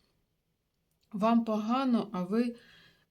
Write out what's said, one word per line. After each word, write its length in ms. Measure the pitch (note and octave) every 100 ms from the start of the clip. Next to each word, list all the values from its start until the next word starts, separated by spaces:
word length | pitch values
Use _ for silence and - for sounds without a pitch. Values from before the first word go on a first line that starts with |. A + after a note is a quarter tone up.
| _ _ _ _ _ _ _ _ _ _ _
Вам 320 | G#3 A3 A#3 A3+
погано, 640 | G#3+ G#3+ B3+ C4+ A3+ G3
а 120 | F3+
ви, 320 | F3+ A3 A#3+ A#3 - - - _ _